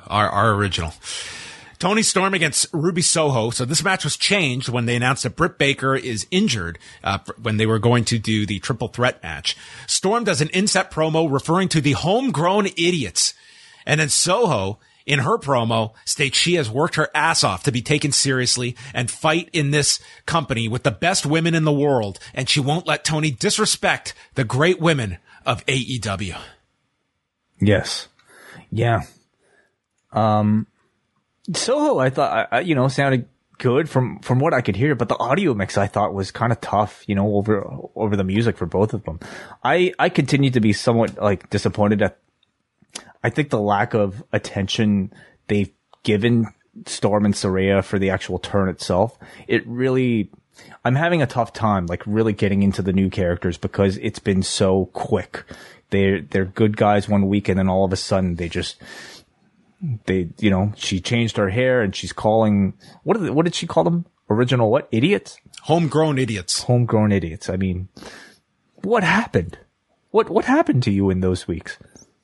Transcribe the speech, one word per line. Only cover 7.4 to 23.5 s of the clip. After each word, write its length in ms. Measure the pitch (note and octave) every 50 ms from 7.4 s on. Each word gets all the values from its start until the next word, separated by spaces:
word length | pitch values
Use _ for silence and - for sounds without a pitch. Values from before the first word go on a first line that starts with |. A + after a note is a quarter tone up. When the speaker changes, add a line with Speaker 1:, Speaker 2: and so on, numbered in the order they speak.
Speaker 1:
when 140 | A2+ A2 G#2+
they 100 | G#2 A2
were 140 | A2 A2 G#2+
going 240 | G#2 A#2 A#2+ A#2+ G#2+
to 120 | - A#2+ A2
do 280 | - A2+ A2 G#2+ G#2
the 140 | F#2 G#2+ F#2+
triple 280 | - - G#2+ - A#2+ -
threat 340 | - A#2+ B2 B2+ - -
match. 340 | - E2 D#2 C#2 - - - - - - - - -
Storm 380 | - - - - F#3+ A3+ A#3+ A#3
does 160 | G#3 E3 A#2+
an 80 | D3+ -
inset 400 | F3 F#3 G#3 - - F#3+ - -
promo 400 | - D#3 D#3 D#3+ D#3 D#3+ E3 C#3+
referring 380 | C#3 C3 - - E3 F#3 F#3+ E3
to 100 | - D#3+
the 120 | A#2+ D3
homegrown 760 | C3 - C#3+ F3 G#3 B3 C#4 B3 E3+ C#3+ E3 F3+ G3 G#3+ G3 F#3
idiots. 640 | - E3 E3 F3+ F3+ D#3 A2+ F2 - - - - - _ - - - - - - - - -
And 160 | - D3+ D#3
then 80 | D#3 C#3
Soho, 680 | - - - E3+ F#3 A#3+ A#3+ F3 C3 G2+ F#2+ G2 G#2+ - _ _ _ _ -
in 140 | - D3 C#3
her 180 | A#2 D#3 -
promo, 560 | - - C#3 C#3 A#2+ A2+ A#2 A2+ A2+ A2 A2 - - -
states 320 | - - - C#3+ C3 - -
she 160 | - E3+ F3
has 160 | E3 C3+ A2
worked 240 | A2 C#3 D#3+ - -
her 160 | D#3 D3 - -
ass 280 | D3+ D3+ E3 E3 -
off 220 | D3 A2+ F#2+ - -
to 80 | C#3+
be 100 | A2+ B2
taken 300 | - - D3+ D3 - C#3+
seriously 640 | - - - C#3 C3 B2+ B2 - - B2 B2 B2 B2 - - - -
and 160 | A#2+ A#2+ -
fight 400 | - - - D#3 D#3+ F3 E3+ -
in 200 | - D#3+ C#3+ C#3
this 260 | D3 D3 C#3+ - - - - - - - -
company 440 | - - E3 C#3+ - B2+ A2+ A2+ G#2+
with 160 | A#2 B2 -
the 60 | C#3+
best 340 | G#2 - E3 F3 G3 - -
women 280 | C#3+ D#3+ D#3+ E3 E3+ E3
in 100 | D#3+ D#3
the 80 | D3+
world. 480 | D3 C#3 C#3+ D3 C3+ A#2 G#2 G2+ F#2+ - - -
And 160 | - B2 C#3 -
she 120 | - D3
won't 260 | A#2+ C#3 D3+ F3+ -
let 180 | D3+ D3+ - -
Toni 280 | - D#3+ D3+ D#3 D#3
disrespect 800 | A#2+ - - G#3